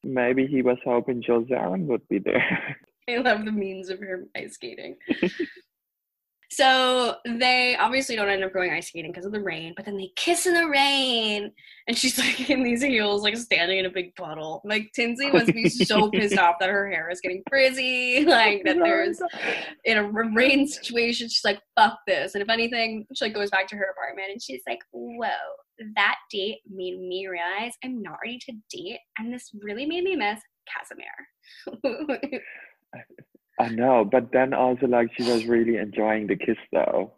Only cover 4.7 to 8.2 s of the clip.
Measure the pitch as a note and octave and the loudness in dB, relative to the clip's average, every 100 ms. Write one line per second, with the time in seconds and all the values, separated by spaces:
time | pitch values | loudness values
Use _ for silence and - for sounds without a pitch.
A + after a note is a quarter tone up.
4.7 | - - - - - F#3+ - E4 - _ | -12 -14 -14 -6 -2 -2 -2 -10 -10 _
5.7 | _ _ _ _ _ _ _ _ - C4+ | _ _ _ _ _ _ _ _ 4 6
6.7 | C4 B3+ B3+ A#3 - A#3+ A#3 B3+ B3+ B3 | 6 4 4 2 -2 -6 0 4 4 4
7.7 | B3 G#3+ C4 C4 A3+ | 2 2 2 -2 -2